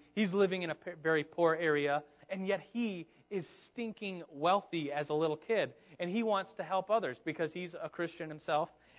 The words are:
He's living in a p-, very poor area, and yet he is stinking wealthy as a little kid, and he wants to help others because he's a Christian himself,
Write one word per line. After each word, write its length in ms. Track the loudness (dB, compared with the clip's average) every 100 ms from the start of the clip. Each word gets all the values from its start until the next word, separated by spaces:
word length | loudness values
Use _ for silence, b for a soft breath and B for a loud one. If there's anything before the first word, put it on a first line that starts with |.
| B
He's 200 | 0 2
living 280 | 4 2 2
in 80 | -4
a 60 | -6
p-, 160 | -10 -2
very 220 | 2 2
poor 340 | 0 4 4 6
area, 440 | 4 4 4 0 B B -8
and 160 | -4 -2
yet 160 | -2 -2
he 360 | -2 -2 -4 -10 b _
is 160 | -6 -6
stinking 720 | -12 -14 -8 -8 -6 -8 -8 -10
wealthy 640 | 0 2 2 0 -4 -2
as 180 | -4 -2
a 40 |
little 240 | 0 0 -2
kid, 360 | 0 0 0 B B -8
and 120 | -4
he 100 | 0
wants 320 | 0 0 -2
to 100 | -8
help 280 | -2 -2 2
others 260 | 0 0 -4
because 300 | -6 -2 -4
he's 200 | -4 -8 -8
a 80 | -10
Christian 400 | -4 -6 -4 -10
himself, 400 | -8 0 0 0 -8 B